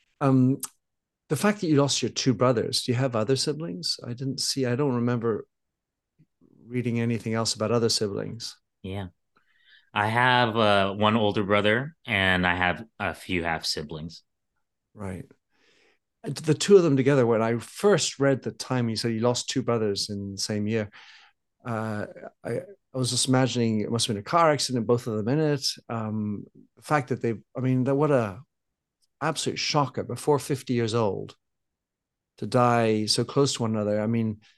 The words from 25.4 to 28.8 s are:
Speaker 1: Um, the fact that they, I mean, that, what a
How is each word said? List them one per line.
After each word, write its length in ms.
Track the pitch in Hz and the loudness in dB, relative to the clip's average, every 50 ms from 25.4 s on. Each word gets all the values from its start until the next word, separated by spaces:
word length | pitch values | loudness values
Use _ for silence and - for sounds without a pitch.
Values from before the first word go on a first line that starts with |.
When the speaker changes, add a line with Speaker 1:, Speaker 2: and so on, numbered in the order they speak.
| 156 151 147 139 - - - - - | 2 0 0 -2 -2 -6 -8 -8 -10
Speaker 1:
Um, 560 | - 117 113 110 110 107 107 104 104 101 - - - - - - _ _ | -8 -6 -6 -6 -4 -4 -4 -4 -4 -6 -8 -10 -16 -20 -20 -20 _ _
the 60 | - | -12
fact 260 | - - 156 147 127 | -4 -2 0 0 0
that 140 | - 131 - | -2 -4 -2
they, 140 | - 117 110 95 - _ - | -2 -4 -4 -6 -10 _ -8
I 60 | 135 | -4
mean, 240 | 123 127 127 127 123 | 0 0 2 2 2
that, 100 | 131 139 | 0 2
what 160 | 143 151 147 | 2 2 4
a 280 | 143 123 113 101 90 110 147 _ _ _ _ _ _ _ | 4 2 2 0 -4 -10 -16 _ _ _ _ _ _ _